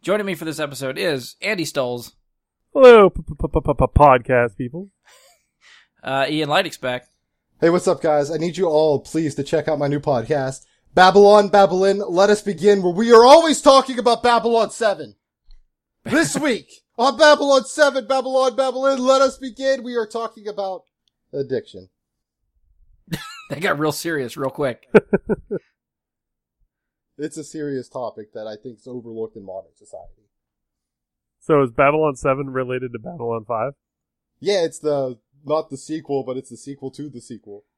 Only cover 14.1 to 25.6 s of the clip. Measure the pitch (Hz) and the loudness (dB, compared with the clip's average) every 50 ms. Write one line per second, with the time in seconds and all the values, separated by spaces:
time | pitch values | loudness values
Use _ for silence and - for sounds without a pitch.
14.1 | 233 226 - 240 240 233 - 233 233 226 220 202 - - 226 214 196 160 151 110 | 0 2 2 2 2 2 0 0 0 0 0 -2 -4 -4 -2 -2 -2 -4 -8 -18
15.1 | 104 _ _ _ _ _ _ _ - - _ _ _ _ _ _ _ _ _ - | _ _ _ _ _ _ _ _ -20 -20 _ _ _ _ _ _ _ _ _ -4
16.1 | - 294 330 - - - 285 302 233 180 139 _ - _ _ _ _ - 226 269 | -2 0 0 0 -4 -4 -4 -4 -4 -6 -8 _ -20 _ _ _ _ -2 -2 -2
17.1 | 262 - 320 302 302 - 285 285 277 262 262 - - - 302 285 262 269 240 202 | 2 4 6 6 6 4 4 2 2 0 0 -2 0 0 0 2 2 -2 -4 -2
18.1 | 269 262 247 262 262 262 262 262 247 262 269 262 247 254 262 269 269 262 254 254 | -4 -2 -2 -2 -2 0 0 0 -2 -2 -4 -4 -4 -2 -2 -2 -2 0 0 2
19.1 | 269 269 269 262 262 - 262 262 214 - 269 269 269 262 226 247 247 240 220 214 | 2 2 2 0 -2 -6 -14 -16 -12 -6 -4 -4 -4 -4 -6 -8 -6 -6 -6 -6
20.1 | - 233 233 226 226 220 208 208 202 190 196 190 190 180 _ _ _ _ _ _ | -8 -10 -10 -10 _ -14 -16 -14 -10 -8 -8 -10 -10 -12 _ _ _ _ _ _
21.1 | _ _ _ _ - 143 139 123 131 120 - - - 95 92 92 _ _ _ _ | _ _ _ _ -10 -10 -8 -6 -6 -8 -8 -10 -20 -20 -20 _ _ _ _ _
22.1 | _ _ _ _ _ _ _ _ _ _ _ _ _ _ _ _ _ _ _ _ | _ _ _ _ _ _ _ _ _ _ _ _ _ _ _ _ _ _ _ _
23.1 | 165 156 - - - - - _ - - 165 196 165 143 151 156 143 - - 170 | -14 -14 -14 -16 -20 -20 -16 _ -14 -6 -4 -4 -4 -2 -2 -4 -4 -6 -6 -6
24.1 | 165 151 131 117 - - 139 135 - - 147 135 117 _ _ _ _ 220 - _ | -6 -6 -6 -8 -8 -8 -8 -8 -6 -4 -6 -6 -6 _ _ _ _ -4 -4 _
25.1 | - 190 _ - 214 - - _ 220 - | -10 -10 _ -8 -10 -10 -10 _ -14 -14